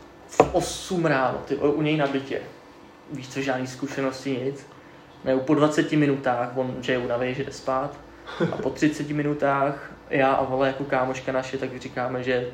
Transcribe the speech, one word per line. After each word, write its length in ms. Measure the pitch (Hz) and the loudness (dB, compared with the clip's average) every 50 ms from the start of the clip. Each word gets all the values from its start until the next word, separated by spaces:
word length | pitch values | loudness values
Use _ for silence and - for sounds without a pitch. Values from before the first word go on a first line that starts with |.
| - - - - - | -20 -20 -20 -20 -20
v 140 | - - - - - | 2 4 4 6 6
osm 540 | - 175 - - - - - - 190 170 160 | 4 0 0 0 -4 -8 -6 -2 0 0 2
ráno, 320 | 156 139 131 131 123 127 - - | 2 4 4 2 2 0 -2 -4
ty 80 | - 139 | -4 -2
vole, 180 | 135 - 147 147 | 2 2 2 2
u 80 | 156 | 2
něj 160 | 151 151 156 | 2 2 2
na 100 | 151 143 | 2 2
bytě. 340 | 135 135 135 135 - 117 104 - - - - - - - - - - - - - - | 2 0 -2 -2 -4 -6 -6 -6 -10 -14 -20 -20 -20 -20 -20 -20 -20 -20 -20 -16 -12
Víš 180 | 147 127 127 - | -12 -10 -10 -8
co, 120 | - 135 | -6 -4
žádný 260 | 135 135 127 127 127 | -2 -2 -2 -2 -2
zkušenosti, 720 | 127 - - 143 135 - 139 135 131 131 - - 139 135 120 127 | -6 -6 -6 -6 -6 -2 -2 -2 -2 -2 -4 -4 -4 -2 -2 -2
nic. 200 | 139 139 - - - - - - - - - - - - - - | -4 -4 -6 -12 -16 -20 -20 -20 -20 -20 -20 -20 -20 -20 -6 0
Ne, 120 | 131 131 | 2 2
po 180 | 131 131 - 151 | 2 4 4 6
dvaceti 400 | 147 151 151 151 - 151 - 156 | 6 6 6 4 2 2 4 4
minutách, 540 | 151 147 139 135 135 - 131 123 120 123 123 127 | 4 4 4 2 2 2 0 0 0 -2 -2 -2
on, 200 | 135 127 127 117 - | -2 -2 -2 -4 -4
že 100 | 123 - | -2 0
je 60 | 127 | 0
unavý, 360 | 123 120 120 120 120 127 127 127 | 0 0 0 0 0 0 -2 -2
že 100 | 135 127 | -4 -6
jde 80 | - | -6
spát. 400 | - - - 135 131 131 143 143 - - - - - - - - - - 170 - - | -8 -6 -4 -2 0 0 -2 -4 -6 -12 -18 -20 -20 -18 -16 -14 -4 -2 -2 -2 0
A 40 | |
po 120 | - 143 131 | -2 -2 -4
třiceti 440 | 127 - 160 151 151 - 143 147 147 | 0 2 2 2 2 0 -4 -2 -2
minutách 760 | 147 143 147 147 143 143 139 139 135 135 147 143 - - - - - - - | 0 0 0 0 2 2 2 2 2 2 0 0 -4 -8 -14 -16 -18 -8 -2
já 220 | - 139 131 135 135 | 2 4 4 4 4
a, 100 | - 135 | 2 2
vole, 240 | 127 131 131 139 | 0 2 2 2
jako 160 | 131 131 - 139 | 2 0 -2 -2
kámoška 480 | 139 135 131 127 131 127 127 - 139 | -2 0 0 0 0 -2 -4 -4 -2
naše, 260 | 131 131 127 - - | -2 -2 -2 -2 -4
tak 240 | 135 131 131 123 127 | -4 -4 -6 -6 -10
říkáme, 420 | - - - 131 123 127 131 127 123 | -12 -8 -6 -4 -4 -2 -4 -2 -2
že 240 | 131 127 123 123 123 | 0 0 0 0 -4